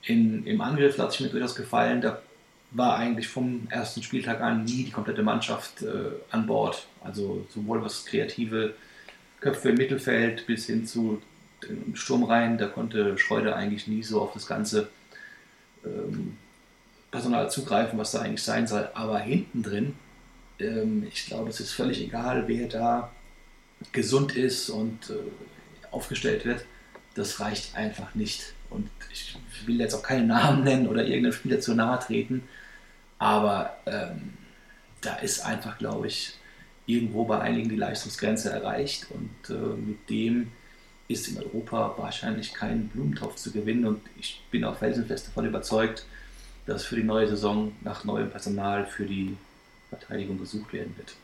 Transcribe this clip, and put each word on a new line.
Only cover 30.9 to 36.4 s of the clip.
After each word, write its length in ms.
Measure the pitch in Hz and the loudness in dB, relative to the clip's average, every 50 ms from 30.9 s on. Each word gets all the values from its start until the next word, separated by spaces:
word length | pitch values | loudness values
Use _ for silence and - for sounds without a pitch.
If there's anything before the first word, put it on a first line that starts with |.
| 107 110 - | 4 2 2
irgendeinem 280 | - - - - - - | 4 4 4 4 4 2
Spieler 260 | - - - 127 - | 0 0 2 2 2
zu 160 | - - 117 | 2 4 4
nahe 240 | 117 113 120 127 123 | 4 4 4 2 0
treten, 480 | - - 113 113 113 113 127 131 131 - - - - - - - - - - - - - - - | 0 0 0 0 0 0 -2 -4 -4 -6 -16 -20 -20 -20 -20 -20 -20 -20 -20 -20 -20 -20 -8 0
aber, 580 | 87 - 104 104 104 - 101 95 - - - - - | 2 4 4 6 6 4 4 2 0 -4 -6 -6 -6
ähm, 480 | - - - - - - - - - - - - - - - - - - - - - - - | -4 -4 -4 -4 -4 -6 -8 -10 -10 -12 -14 -20 -20 -20 -20 -20 -20 -20 -20 -20 -20 -18 -10
da 140 | - - - - | -6 -6 -6 -4
ist 280 | - - - - - | -2 -2 -2 -2 -2
einfach, 320 | - - - - 110 - - | -2 -4 -4 -4 -8 -8 -6
glaub 280 | - - - - - | -4 -4 -2 -2 -4
ich, 280 | - - - - - - - | -4 -4 -4 -6 -8 -10 -14